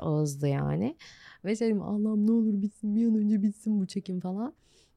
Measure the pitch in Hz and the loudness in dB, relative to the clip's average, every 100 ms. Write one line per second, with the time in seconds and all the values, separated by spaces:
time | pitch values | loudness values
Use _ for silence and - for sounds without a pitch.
0 | 160 151 151 139 143 139 143 151 220 330 | -2 0 0 0 -2 0 0 0 -2 -6
1 | - - - - 180 220 226 208 - 208 | -16 -20 -20 -10 -4 -2 0 0 -2 -2
2 | 214 214 208 233 220 208 202 - 214 208 | 0 2 4 4 2 0 -2 -4 -2 2
3 | 233 214 208 214 208 202 214 208 185 202 | 2 2 2 2 0 -2 -2 0 -2 -4
4 | 196 180 180 190 240 - _ _ _ | -6 -6 -6 -6 -8 -10 _ _ _